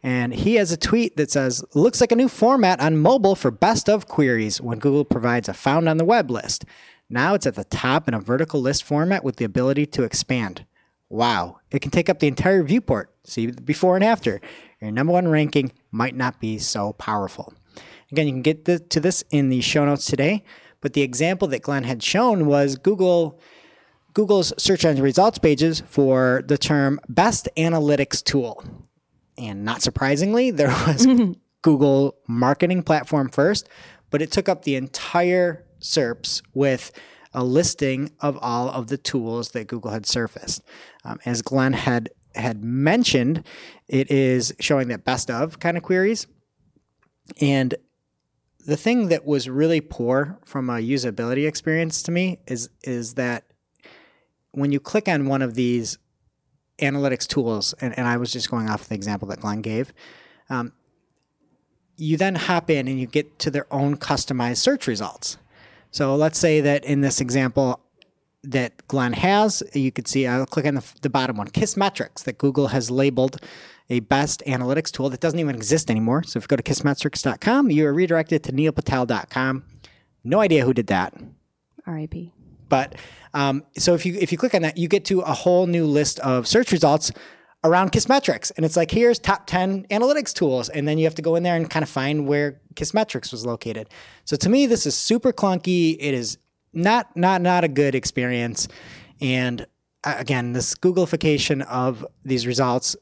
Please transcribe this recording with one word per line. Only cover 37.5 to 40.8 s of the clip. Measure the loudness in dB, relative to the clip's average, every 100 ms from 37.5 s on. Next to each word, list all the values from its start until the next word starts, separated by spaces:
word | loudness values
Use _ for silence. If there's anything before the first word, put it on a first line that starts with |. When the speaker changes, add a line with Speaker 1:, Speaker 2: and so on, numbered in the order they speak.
| 2 2 0 -2 -2 -6 _
Speaker 1:
of | -4 -4
all | -4 -2 -4
of | -6 -6
the | -6
tools | -4 -4 -4 -6 -6
that | -10 -10
Google | -10 -8
had | -6
surfaced. | -4 -2 -4 -8 -10 -10 _ -20